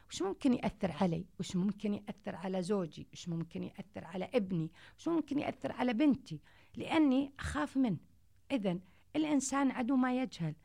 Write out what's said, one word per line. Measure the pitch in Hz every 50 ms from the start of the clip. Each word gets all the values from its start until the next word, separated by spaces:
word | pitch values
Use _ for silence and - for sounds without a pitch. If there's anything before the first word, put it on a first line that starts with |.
| - -
وش | - -
ممكن | 339 392 370 - - 277 240
يأثر | - - 214 - - - 175
علي، | 151 - 196 180 165 165 - - - -
وش | 185 - -
ممكن | 175 180 208 196 - - 208 208
يأثر | 202 - - 196 - - 202 -
على | - - 190 185 190
زوجي، | 175 170 214 196 180 160 - - 143 -
وش | - - - 180
ممكن | 165 165 165 170 - 185
يأثر | 180 - - - 196 - - 190 -
على | 156 180 185 185 - -
ابني، | 247 196 185 180 165 156 165 - - - - - _
وش | - 320
ممكن | 339 320 302 - 269 285
يأثر | - - - - - 269
على | - - 254 247
بنتي، | 233 214 311 294 233 - - - 156 147 - - - - - _ -
لأني | - - - - 320 311 277 254 269 285 277 - -
أخاف | - - - 285 302 277 -
منه. | 269 262 233 175 - - - - - _ - - - _ -
إذن | 277 247 196 190 175 185 - - - _ _ _ -
الإنسان | 311 311 302 302 269 254 - 262 277 277 262
عدو | - - 254 226 277
ما | 254 254 254 247 254
يجهل، | 262 - - - 170 156 151 - -